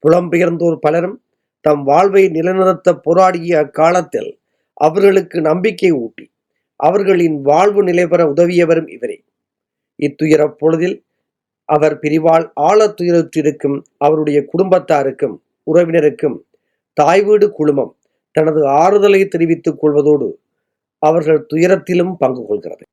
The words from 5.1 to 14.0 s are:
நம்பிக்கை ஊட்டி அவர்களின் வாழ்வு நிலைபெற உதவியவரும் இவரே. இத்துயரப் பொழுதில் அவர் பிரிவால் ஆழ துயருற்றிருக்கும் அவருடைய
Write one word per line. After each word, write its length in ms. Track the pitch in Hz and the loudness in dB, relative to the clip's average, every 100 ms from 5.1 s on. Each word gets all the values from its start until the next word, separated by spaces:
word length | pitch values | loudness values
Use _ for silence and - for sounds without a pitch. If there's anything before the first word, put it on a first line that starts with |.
| 196 185 175 | 2 -2 -4
நம்பிக்கை 500 | 156 170 190 180 190 | -2 0 -2 -2 -2
ஊட்டி 320 | 151 113 - - _ _ _ _ _ | -2 -4 -14 -20 _ _ _ _ _
அவர்களின் 580 | 147 190 190 185 170 151 | -2 0 0 0 0 -2
வாழ்வு 400 | 139 151 196 202 | 0 2 2 0
நிலைபெற 400 | 185 175 175 170 165 | 0 0 0 0 0
உதவியவரும் 640 | 143 175 175 165 170 113 | 0 0 2 0 0 -2
இவரே. 280 | 90 120 101 _ _ _ _ _ _ _ _ | -12 -12 -12 _ _ _ _ _ _ _ _
இத்துயரப் 600 | 147 147 156 151 151 147 | -8 -4 0 2 0 0
பொழுதில் 380 | 156 160 175 - _ _ _ _ _ _ _ | -2 0 -2 -6 _ _ _ _ _ _ _
அவர் 280 | 151 156 147 | 0 0 -2
பிரிவால் 480 | 151 156 160 160 160 - | -2 0 2 2 0 -4
ஆழ 200 | 151 208 214 | 0 2 2
துயருற்றிருக்கும் 880 | 208 175 170 165 160 151 143 147 143 - | -2 -2 0 -2 -2 -4 -4 -6 -6 -10
அவருடைய 400 | _ | _